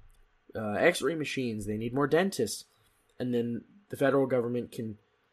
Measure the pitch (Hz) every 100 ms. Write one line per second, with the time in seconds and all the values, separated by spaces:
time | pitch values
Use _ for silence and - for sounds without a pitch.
0 | - - _ _ - - 107 101 143 170
1 | 131 165 143 - 123 107 104 107 113 127
2 | 143 156 196 196 110 - - _ _ _
3 | _ - 123 120 117 117 - - - -
4 | 139 139 135 127 117 123 113 - 110 104
5 | _ _ _